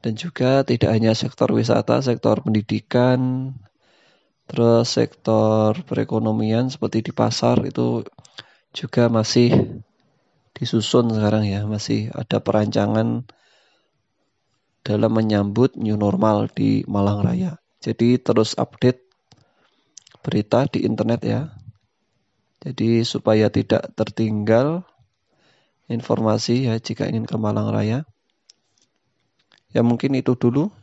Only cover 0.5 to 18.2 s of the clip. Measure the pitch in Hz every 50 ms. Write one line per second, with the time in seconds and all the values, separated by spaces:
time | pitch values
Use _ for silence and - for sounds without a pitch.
0.5 | 135 135 135 - 120 120 - - - 110 113 110 113 - - 131 - - 113 -
1.5 | - 113 113 120 117 - 110 - 117 123 139 127 120 107 - 113 110 107 - -
2.5 | 110 107 104 - 110 113 - _ - 123 123 127 127 127 127 127 127 131 131 135
3.5 | 131 127 98 _ _ _ _ _ _ _ _ _ _ _ _ _ _ _ _ _
4.5 | - - 117 117 117 117 120 - - 123 117 113 - _ _ - 110 110 110 107
5.5 | 107 110 107 107 107 175 165 - 117 110 110 - 113 110 110 110 110 110 110 110
6.5 | 110 113 123 131 131 - - 104 - 113 113 - - - 113 117 120 - - 120
7.5 | 120 117 117 - - 123 123 120 120 117 113 - _ - _ - _ - - _
8.5 | _ _ _ _ _ - - - - 123 120 117 120 113 107 - - 127 120 120
9.5 | 123 - - - - - - _ _ _ _ _ _ _ _ _ _ _ _ _
10.5 | _ - 123 - - 113 104 - - 127 120 117 110 107 107 104 107 107 107 101
11.5 | 98 101 104 104 107 104 - - 113 107 107 110 - - 110 _ - 110 - -
12.5 | 110 107 107 107 107 110 104 104 107 110 113 117 117 120 127 - _ _ _ _
13.5 | _ _ _ _ _ _ _ _ _ _ _ _ _ _ _ _ _ _ _ _
14.5 | _ _ _ _ _ _ _ - 104 104 110 113 113 110 110 110 107 101 101 101
15.5 | 101 117 127 135 _ - 113 107 107 104 104 101 92 92 104 110 107 104 - -
16.5 | - - 110 110 107 104 - - 101 101 98 101 101 104 101 - 180 180 185 175
17.5 | 151 - _ _ _ _ - - 113 - 117 120 123 127